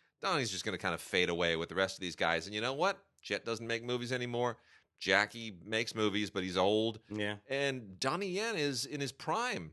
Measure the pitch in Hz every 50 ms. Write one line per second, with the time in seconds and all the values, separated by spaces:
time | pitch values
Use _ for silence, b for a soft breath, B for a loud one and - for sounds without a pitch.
0 | b b b b - 202 180 151 127 107 95 90 - 110 95 87 - 95 85 82
1 | - - - 92 90 87 87 85 87 85 82 80 82 82 82 90 98 95 - -
2 | 95 90 78 - 95 82 82 85 80 95 104 107 110 123 135 143 170 196 190 -
3 | _ _ _ _ - - 101 98 - 117 113 107 117 113 117 117 117 120 123 123
4 | 120 117 131 127 123 120 120 120 123 120 113 - b b b b b b _ -
5 | - 92 95 98 104 107 - 120 113 113 98 85 85 98 110 110 120 117 - 113
6 | 107 107 95 107 104 92 - 98 92 92 87 92 92 101 107 110 110 113 110 110
7 | _ - 104 107 104 104 104 101 - - 135 139 143 139 131 127 117 98 92 90
8 | - 135 143 185 202 190 175 190 214 233 220 175 147 143 135 117 117 135 135 143
9 | 143 131 - - - - 165 208 240 254 226 117 85 78